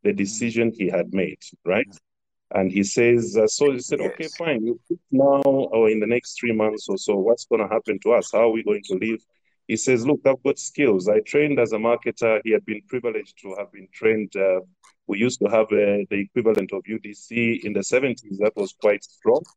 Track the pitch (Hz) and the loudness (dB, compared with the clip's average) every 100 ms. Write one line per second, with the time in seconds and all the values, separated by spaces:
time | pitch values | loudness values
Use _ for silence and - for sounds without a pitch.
0 | 104 98 98 - 117 113 113 113 95 92 | 0 -2 -4 -4 -4 0 -2 0 -2 -2
1 | 87 95 85 71 - - - 98 - - | -2 -2 -4 -6 -20 -10 -2 0 -2 -10
2 | _ _ _ _ _ 101 95 98 98 - | _ _ _ _ _ -2 0 0 0 2
3 | 120 120 113 110 107 - 147 127 - 151 | 4 4 2 2 2 2 0 0 -6 -4
4 | - - 156 - 165 123 110 117 _ 175 | -4 -8 -12 -6 -4 -2 -2 -6 _ -10
5 | _ 131 139 139 139 135 - 110 110 110 | _ 2 4 4 4 2 0 2 4 2
6 | 107 120 - - 120 110 110 107 - 95 | 0 -2 -4 -6 -2 0 0 -2 -6 -4
7 | - 98 101 120 - 113 98 110 - 98 | -2 0 2 0 0 -2 0 -2 -2 -4
8 | 107 117 - 104 113 113 107 104 98 95 | 2 2 2 2 2 2 -2 -4 -4 -4
9 | 110 110 _ _ _ _ - 110 - 127 | -4 -6 _ _ _ _ -6 -4 0 0
10 | 123 147 135 135 139 - - - 139 98 | 2 2 2 0 -2 -4 -8 0 2 2
11 | 98 107 - 147 147 131 113 110 113 120 | 2 0 2 0 0 0 0 0 0 0
12 | 120 - 113 107 110 104 101 104 _ 127 | -2 -2 0 0 0 -2 -2 -10 _ -6
13 | 120 107 101 _ 98 95 98 101 95 - | -4 -6 -10 _ -14 -12 -12 -16 -20 -2
14 | 110 110 101 98 95 92 92 _ _ _ | 0 0 -2 0 2 2 -4 _ _ _
15 | - 101 120 - - 110 110 104 104 101 | -8 -2 -2 0 2 2 2 2 2 0
16 | 98 101 98 123 113 107 95 98 95 110 | -2 -4 -2 0 0 0 -2 -8 -8 -10
17 | 104 101 - 117 117 113 104 107 - 127 | -10 -20 -8 -2 -2 -2 -4 -6 -2 0
18 | 135 110 107 98 104 110 95 - 107 104 | 0 -6 -10 -2 -2 -2 -8 0 0 0
19 | - _ 107 131 - | -4 _ 0 0 -2